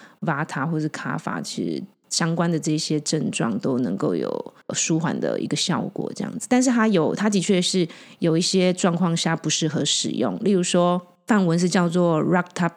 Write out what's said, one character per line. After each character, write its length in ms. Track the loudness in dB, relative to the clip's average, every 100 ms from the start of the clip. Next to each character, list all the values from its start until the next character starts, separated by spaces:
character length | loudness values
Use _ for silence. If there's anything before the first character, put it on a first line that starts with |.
| -20 -8
Vata 460 | -4 -2 -2 -4 -2
或 120 | -2
是 100 | -2
Kapha 500 | -4 -6 -6 -6 -6
其 240 | -6 -6
实 180 | -4 -6 -10 _ -6
相 260 | -2 0
关 160 | 0 0
的 80 | 0
这 180 | 0 -2
些 220 | 0 -2
症 300 | 0 -2 -2
状 260 | -2 -2 -2
都 180 | -2 0
能 180 | -2 -2
够 180 | 0 0
有 380 | -2 -6 -8 -14 -8
舒 240 | -4 0 0
缓 200 | 0 -2
的 200 | -2 -2
一 80 | -2
个 100 | -2
效 240 | -2 -2 -4
果 180 | -6 -8 -6
这 80 |
样 140 | -8 -6
子。 80 | 0
但 100 | 2
是 80 | 2
它 200 | 2 4
有， 260 | 2 2
它 160 | 0 0
的 100 | 0
确 220 | 2 2
是 240 | 2 0 -2 -4 -20 -2
有 180 | 0 2
一 40 |
些 320 | 2 2 2
状 240 | 2 2 2
况 200 | 0 0
下 200 | 0 -2
不 120 | -2
适 200 | 0 0
合 160 | 0
使 240 | 0 0 -2
用， 280 | -2 -2 0
例 80 | 2
如 120 | 2
说 380 | 2 2 2 0 -4 _ 0
梵 180 | 2 4
文 120 | 2
是 100 | 2
叫 200 | 2 2
做 340 | 2 4 2
Rakta 460 | 2 0 0 -2 -2